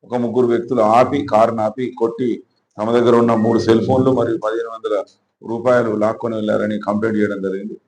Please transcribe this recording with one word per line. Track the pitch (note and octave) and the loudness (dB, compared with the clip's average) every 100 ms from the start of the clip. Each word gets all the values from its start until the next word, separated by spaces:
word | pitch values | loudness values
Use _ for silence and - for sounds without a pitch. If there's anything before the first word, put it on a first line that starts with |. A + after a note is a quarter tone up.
ఒక | - | -6
ముగ్గురు | B2 A#2+ A#2 B2 | -4 -2 0 2
వ్యక్తులు | A#2+ - B2 | 0 -2 0
ఆపి, | G#2+ A#2 B2 C#3+ - | 4 4 4 0 0
కారును | G#2+ A#2 A2+ | 2 2 2
ఆపి, | G#2+ G#2+ B2 - | -4 -4 -8 -2
కొట్టి, | A2+ - B2 G2+ - _ _ - | -4 -2 -4 -4 -10 _ _ -8
తమ | A2 | 0
దగ్గర | A#2+ A#2 A#2 | 2 4 4
ఉన్న | A#2 | 4
మూడు | A2+ A2 A2 | 2 2 2
సెల్ | A2 A2+ G#2+ | 4 2 4
ఫోన్లు | C3 B2+ | 2 2
మరియు | B2+ A2+ A2+ | 2 0 -2
పదిహేను | G#2+ A#2 A#2 | -4 -4 -8
వందల | A2+ A2 G#2 F2+ _ _ _ - | -10 -6 -4 -6 _ _ _ -10
రూపాయలు | A2+ A#2+ B2 A#2 G#2+ | -4 2 2 2 0
లాక్కొని | G#2+ A2+ A#2 A2 | -2 -2 -6 -4
వెళ్ళారని | G#2+ G#2+ G#2+ G#2+ | -2 -2 -2 -4
కంప్లైంట్ | G2+ G#2+ A2+ G#2 | -4 -2 -2 0
చేయడం | G#2 G2 | -2 -2
జరిగింది. | F#2+ G2 G#2 - | -6 -6 -10 -14